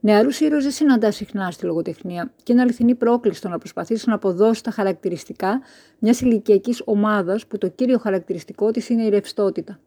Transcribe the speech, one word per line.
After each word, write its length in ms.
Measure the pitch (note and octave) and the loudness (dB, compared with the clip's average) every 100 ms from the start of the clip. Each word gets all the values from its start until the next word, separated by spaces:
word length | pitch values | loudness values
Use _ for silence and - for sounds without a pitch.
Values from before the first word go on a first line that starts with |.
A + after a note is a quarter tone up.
Νεαρούς 400 | G#3 G#3 A#3+ C4 | 4 4 4 2
ήρωες 220 | D4+ D4+ | 0 2
δεν 100 | C#4 | -2
συναντά 380 | - D4+ B3 G#3+ | 0 2 4 2
συχνά 400 | G3+ G#3+ G3+ F#3 | -2 -8 -6 -6
στη 160 | E3+ F3+ | -6 -4
λογοτεχνία 680 | E3 E3 D#3+ F#3 F3 F3 _ | -4 -4 -8 -10 -8 -10 _
και 100 | - | 0
είναι 80 | A#3+ | 2
αληθινή 340 | B3 A#3+ A#3 | 2 2 2
πρόκληση 460 | B3 A#3 A#3+ A#3 F3 | 2 2 2 0 -4
το 80 | G3 | -8
να 100 | E3+ | -8
προσπαθήσει 500 | - - E3+ A3+ - | -10 -10 -6 -4 -2
να 60 | |
αποδώσει 480 | G#3 G3 F3 G#3+ A3+ | -2 -2 2 2 2
τα 80 | - | -4
χαρακτηριστικά 920 | G#3+ G3 F#3+ F#3+ E3+ - - F#3+ A#3+ C4+ - _ _ | -4 -4 -2 -6 -8 -12 -6 -4 -4 -6 -20 _ _
μιας 220 | G#3+ B3+ | 0 2
ηλικιακής 640 | B3+ A3+ G#3 G3+ - A#3+ | 2 0 4 2 2 -6
ομάδας 640 | - G#3 G#3 G#3 F3 G3+ - | -2 0 2 0 0 -4 -4
που 120 | G3+ | -6
το 100 | F#3+ | -6
κύριο 300 | - B3+ B3 | -2 0 2
χαρακτηριστικό 720 | A#3 F#3+ - F3 - - G#3 | 0 -4 -4 -10 -10 -4 -2
της 180 | A#3 - | -2 -2
είναι 140 | A#3 | -2
η 60 | A3 | 2
ρευστότητα. 720 | G3+ G3 - G3+ F#3+ E3+ G3 | 0 -2 -2 -2 -2 -10 -16